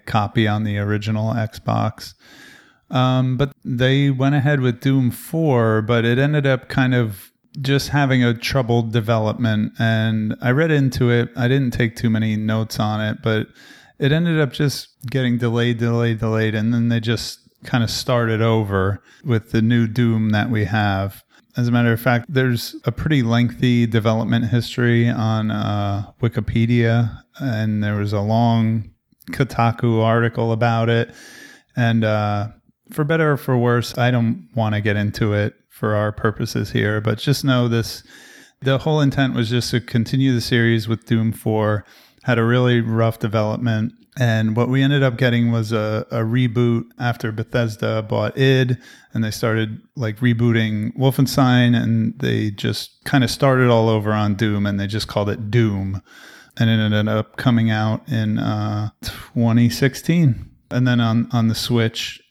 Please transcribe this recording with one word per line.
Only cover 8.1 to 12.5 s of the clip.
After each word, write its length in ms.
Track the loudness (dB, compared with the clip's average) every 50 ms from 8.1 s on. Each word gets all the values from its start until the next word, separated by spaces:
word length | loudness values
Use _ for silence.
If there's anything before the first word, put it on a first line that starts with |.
| 2 2 2
a 100 | 2 0
troubled 600 | -2 -4 -2 -2 -2 0 0 0 0 0 0 -2
development. 800 | -2 0 0 0 0 0 -2 -2 -2 0 0 0 0 -2 -2 -4 -2
And 580 | -2 0 0 0 0 0 -2 -2 -2 -4 -4 -2
I 100 | -2 0
read 200 | 0 2 2 2
into 400 | 2 2 2 0 0 0 2 2
it. 180 | 2 2 0 -2 -2
I 140 | -2 0 0
didn't 220 | 2 0 0 0
take 260 | -2 0 -2 -2 -2 -2
too 120 | -2 0
many 280 | 0 0 0 0 -2 -2
notes 420 | -2 -2